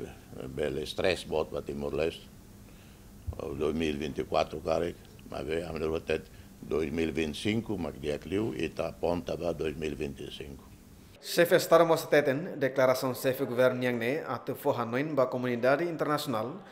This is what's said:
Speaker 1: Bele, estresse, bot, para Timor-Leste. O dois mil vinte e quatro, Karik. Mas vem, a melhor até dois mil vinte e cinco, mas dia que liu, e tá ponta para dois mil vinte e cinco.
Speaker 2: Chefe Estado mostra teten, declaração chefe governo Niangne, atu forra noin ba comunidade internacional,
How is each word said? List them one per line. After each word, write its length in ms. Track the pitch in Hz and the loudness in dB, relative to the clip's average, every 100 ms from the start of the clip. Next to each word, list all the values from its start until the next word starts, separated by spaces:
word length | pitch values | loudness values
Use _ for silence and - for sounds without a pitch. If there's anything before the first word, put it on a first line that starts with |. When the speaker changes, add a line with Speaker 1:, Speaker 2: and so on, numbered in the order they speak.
| - - - - 65 | -4 -14 -16 -12 -8
Speaker 1:
Bele, 340 | 67 73 69 | -4 -2 -2
estresse, 440 | 76 - 92 82 - | -4 -2 0 0 0
bot, 240 | 78 76 | -2 0
para 120 | 73 | -4
Timor-Leste. 640 | 71 71 71 69 82 - - - - - - - - - - - - - | -6 -6 -4 0 -2 -2 -14 -20 -20 -20 -20 -20 -20 -20 -20 -16 -10 -8
O 120 | 78 | -6
dois 200 | 69 78 | -2 0
mil 220 | 78 80 73 | 0 0 -2
vinte 220 | 76 65 | -4 -4
e 60 | |
quatro, 360 | 67 78 80 78 | -2 0 0 -2
Karik. 360 | 87 82 85 - - - - | 0 0 0 -6 -14 -18 -12
Mas 160 | 76 69 | -8 -4
vem, 160 | 82 | -4
a 100 | 85 | -4
melhor 240 | 80 80 80 | -4 -2 -2
até 260 | - 80 - - - - | -2 -4 -4 -18 -20 -14
dois 280 | - 73 78 | -4 -2 0
mil 220 | 80 82 | 0 0
vinte 240 | 73 78 73 | 0 -2 -2
e 40 | |
cinco, 380 | 104 113 110 98 | 0 0 -2 -4
mas 160 | 76 67 | -4 -4
dia 180 | 73 73 | -4 -4
que 100 | 78 | -2
liu, 260 | 95 113 - | -2 -2 -2
e 120 | 78 | -4
tá 220 | - 80 | -2 -6
ponta 440 | - 85 87 - 78 | -2 0 0 -2 -2
para 160 | 85 | -2
dois 240 | 78 80 73 | -2 -2 -2
mil 180 | 78 | -4
vinte 260 | 69 71 69 | -4 -6 -6
e 120 | 69 | -10
cinco. 340 | - 71 69 - - - - - - | -12 -12 -14 -16 -20 -20 -20 -20 -16
Speaker 2:
Chefe 360 | - - 170 175 | -4 2 6 6
Estado 280 | - 165 | 8 8
mostra 380 | 165 156 - 151 | 8 4 6 4
teten, 360 | 131 135 180 - | 6 2 -2 0
declaração 560 | 135 135 131 127 131 | 0 4 4 4 2
chefe 300 | 123 135 131 | 0 0 0
governo 360 | 131 120 127 123 | 0 4 4 4
Niangne, 420 | 127 120 117 151 - | 0 0 0 -2 -2
atu 280 | 117 - | -6 -4
forra 300 | 120 143 120 | -2 0 0
noin 300 | 113 123 156 | 0 0 0
ba 120 | 139 127 | 2 2
comunidade 580 | 127 123 120 127 143 | 2 0 2 4 4
internacional, 800 | 170 156 147 147 143 110 113 185 - | 2 -2 0 0 0 -2 -2 -6 -14